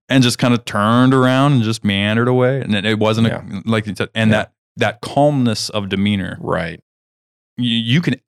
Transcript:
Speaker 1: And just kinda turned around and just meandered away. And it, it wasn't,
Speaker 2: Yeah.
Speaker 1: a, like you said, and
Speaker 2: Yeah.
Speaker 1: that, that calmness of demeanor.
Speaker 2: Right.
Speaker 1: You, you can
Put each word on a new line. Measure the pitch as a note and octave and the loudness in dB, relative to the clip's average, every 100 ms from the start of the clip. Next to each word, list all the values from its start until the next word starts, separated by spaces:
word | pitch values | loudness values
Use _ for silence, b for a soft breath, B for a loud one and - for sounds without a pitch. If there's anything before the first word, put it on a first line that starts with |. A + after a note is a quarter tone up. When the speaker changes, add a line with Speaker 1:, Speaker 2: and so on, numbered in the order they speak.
| - | 0
Speaker 1:
And | C3+ | 2
just | B2 A2+ | 2 2
kinda | B2+ A#2+ | 0 0
turned | - G#2 G#2 A#2+ B2+ | -2 0 2 4 4
around | C3+ B2+ C3 C#3+ | 4 4 2 2
and | C3+ | 2
just | A2 A2+ | 0 -2
meandered | G#2 G2 G#2 A2+ A#2+ | 0 0 0 0 2
away. | B2+ B2 C3+ | 2 2 0
And | - | -2
it, | G#2 G#2 | -2 0
it | G#2+ | 0
wasn't, | G#2+ A2 A2+ | 2 2 0
Speaker 2:
Yeah. | - F#2 | -2 -10
Speaker 1:
a, | G2 A2 | -10 -4
like | A2 G#2+ | -2 -2
you | |
said, | F#2+ G#2 | -6 -6
and | A2+ A2 | 0 2
Speaker 2:
Yeah. | G#2+ | 2
Speaker 1:
that, | - _ _ - | -2 _ _ -2
that | G#2+ - | -2 -2
calmness | - C3+ D3 C#3+ A#2+ G#2+ - | -6 0 2 2 -2 -2 -6
of | G#2+ G2 | -6 -4
demeanor. | G2 G2+ G2+ F2 E2+ | -2 0 -2 -4 -10
Speaker 2:
Right. | F2 E2+ E2+ D#2+ _ _ _ _ _ _ _ - | -6 -6 -6 -12 _ _ _ _ _ _ _ -6
Speaker 1:
You, | B2 A#2 | -4 -2
you | A#2 D3 | 0 0
can | D3+ B2 | 0 -4